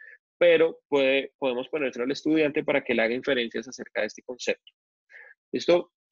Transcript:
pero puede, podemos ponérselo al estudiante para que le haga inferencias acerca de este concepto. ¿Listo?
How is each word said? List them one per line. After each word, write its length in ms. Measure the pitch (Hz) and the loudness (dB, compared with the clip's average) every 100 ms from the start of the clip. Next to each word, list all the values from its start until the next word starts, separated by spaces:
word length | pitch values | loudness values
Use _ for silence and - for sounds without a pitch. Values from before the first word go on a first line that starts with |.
| - - _ - | -20 -20 _ 2
pero 420 | 175 160 165 160 - | 6 6 4 -2 -2
puede, 440 | 143 135 135 135 _ | 0 2 0 -2 _
podemos 300 | 135 123 127 | -4 -4 -6
ponérselo 360 | 156 131 120 | -4 -4 -4
al 60 | 127 | -4
estudiante 540 | 139 156 156 147 151 | -2 0 2 2 0
para 180 | 151 143 | 0 0
que 120 | - | 0
le 80 | 117 | 0
haga 120 | 113 | 0
inferencias 540 | 123 143 127 117 117 120 | -2 -2 -2 -2 -6 -10
acerca 320 | 123 110 - | -14 -10 -6
de 80 | 107 | -6
este 140 | - | -8
concepto. 500 | - 123 - - _ _ _ _ _ - - - _ | -16 -8 -6 -6 _ _ _ _ _ -20 -20 -20 _
¿Listo? 400 | 127 - 175 175 _ _ | -4 2 2 0 _ _